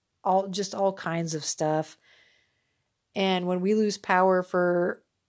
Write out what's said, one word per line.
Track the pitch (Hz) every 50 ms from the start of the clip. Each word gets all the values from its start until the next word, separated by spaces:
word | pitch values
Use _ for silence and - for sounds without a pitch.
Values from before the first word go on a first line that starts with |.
| _ _ _ _ -
all, | 196 185 190 196 196
just | 180 202 196 190 -
all | 196 196 196 190
kinds | 190 - 170 165 170 165 160 160
of | 156 143
stuff. | - - - 160 151 156 156 156 - - - _ _ _ _ _ _ _ _ _ _ _ _ _ _ _ _ _ _ _ _ _ _ -
And | 196 196 190 185 180 175
when | 180 180 180
we | 180 196 214
lose | 214 214 208 202 -
power | - - 190 185 185 190 185 185 180
for | - - 180 180 175 175 175 175 196 - - _ _ _ _ _